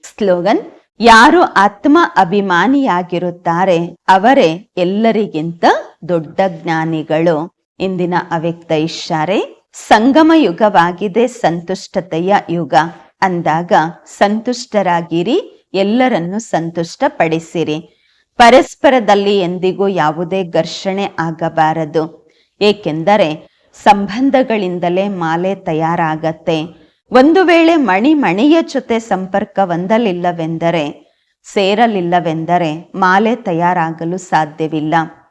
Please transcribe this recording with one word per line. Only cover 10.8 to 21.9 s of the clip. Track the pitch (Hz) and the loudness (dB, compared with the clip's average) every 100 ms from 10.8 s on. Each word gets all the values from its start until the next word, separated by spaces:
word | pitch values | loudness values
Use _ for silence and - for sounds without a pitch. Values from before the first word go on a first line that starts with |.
| 170 175 208 196 247 | 0 -2 -4 0 -2
ಸಂತುಷ್ಟತೆಯ | - 170 170 170 190 - 196 175 160 175 202 - | 0 -4 -4 -6 -10 -6 -8 -6 -4 0 -2 0
ಯುಗ. | 170 151 160 165 - _ _ | -6 0 0 0 -8 _ _
ಅಂದಾಗ | 190 175 165 160 175 190 160 165 - - | -2 -2 -2 -2 0 0 0 -6 -20 -2
ಸಂತುಷ್ಟರಾಗಿರಿ, | 202 214 220 247 - 214 180 175 165 165 180 320 - _ _ | 0 0 -4 -8 -4 -2 0 -2 -2 -4 0 -2 -4 _ _
ಎಲ್ಲರನ್ನು | 185 196 233 254 208 170 202 | -2 0 2 0 0 -4 -8
ಸಂತುಷ್ಟಪಡಿಸಿರಿ. | - 175 165 170 165 - 277 - 165 160 165 175 151 151 160 _ _ _ _ - | -6 -6 -4 -6 -8 -4 -6 -2 -2 -2 -6 -6 -4 -6 -10 _ _ _ _ 2
ಪರಸ್ಪರದಲ್ಲಿ | 233 254 - - 311 247 202 202 202 202 | 4 6 2 0 2 2 2 2 2 0
ಎಂದಿಗೂ | 175 180 185 190 196 | -2 -2 -4 0 -2
ಯಾವುದೇ | 185 151 156 175 190 | 0 -2 -2 -4 -4
ಘರ್ಷಣೆ | 180 170 165 - 190 190 196 - | -2 -2 -2 -6 -6 -4 -6 -6
ಆಗಬಾರದು, | 165 160 165 160 156 160 156 | -8 -4 -4 0 0 0 -4